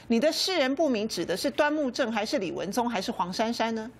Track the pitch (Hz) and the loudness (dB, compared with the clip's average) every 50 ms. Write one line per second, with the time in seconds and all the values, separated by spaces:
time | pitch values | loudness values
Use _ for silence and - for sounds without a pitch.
0 | - - 233 226 262 320 320 - - 392 370 330 269 262 277 339 330 285 247 202 | -2 0 2 4 4 2 2 2 0 0 2 2 2 2 2 2 2 2 2 0
1 | 214 220 - 180 160 - 175 190 - 277 - - 294 294 302 311 294 247 - - | -2 -2 -2 -4 -2 -2 -2 -2 -2 -2 2 2 2 2 2 0 -2 0 0 0
2 | 269 220 226 214 208 - 302 262 190 156 139 143 147 175 170 254 233 240 - 185 | 0 0 0 -2 -2 0 -2 -2 -2 -2 -4 -4 -6 -4 -2 0 0 0 0 -2
3 | 190 - - - 175 180 185 - 220 226 233 - 226 226 226 220 220 240 - | -4 -4 -2 -4 -4 -2 -2 -2 0 0 0 0 -2 -2 -2 -4 -6 -10 -14